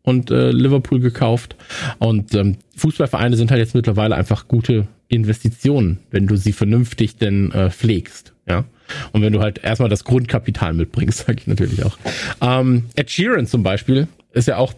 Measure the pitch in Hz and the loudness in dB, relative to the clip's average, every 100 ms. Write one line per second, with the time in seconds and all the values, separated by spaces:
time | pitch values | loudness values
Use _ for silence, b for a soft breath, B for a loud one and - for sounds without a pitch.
0 | - 127 123 123 127 123 131 139 - 131 | 0 0 2 2 2 2 4 2 2 0
1 | 123 117 117 117 - - B B 151 - | 0 0 0 0 -4 -18 B B -8 -2
2 | 113 107 104 104 98 95 _ - 156 - | 0 0 0 0 0 -2 _ -2 -2 0
3 | 139 - 120 117 117 123 113 123 117 104 | -2 0 0 2 2 2 2 0 0 0
4 | 107 - 92 107 - 120 - 113 101 _ | 0 0 0 -2 0 0 2 0 -2 _
5 | - 120 107 107 113 120 139 143 95 90 | -4 0 0 0 -2 0 0 2 0 -2
6 | - 101 98 104 101 101 104 113 120 - | -4 0 2 2 0 0 2 2 0 0
7 | 110 - 104 101 98 - 92 - 113 95 | -2 -2 0 0 0 0 0 0 0 0
8 | - - - _ - 87 - B B B | -4 -14 -20 _ -4 -4 -4 B B B
9 | B 107 107 104 107 101 - 113 117 107 | B 0 2 2 0 -4 -4 0 0 0
10 | - 127 120 - - - 90 82 82 - | 0 0 0 -2 -2 -2 -2 0 -2 -2
11 | 107 117 - - - 101 - 101 104 - | -2 -2 -4 -4 -2 -2 -2 -2 -4 -4
12 | B B B - 120 131 127 123 117 - | B B B -4 0 2 2 0 0 -6
13 | 143 - 208 214 117 123 92 98 - 131 | -4 -2 0 0 0 0 0 0 0 0
14 | 160 _ _ 123 120 107 131 | 0 _ _ -2 0 0 -2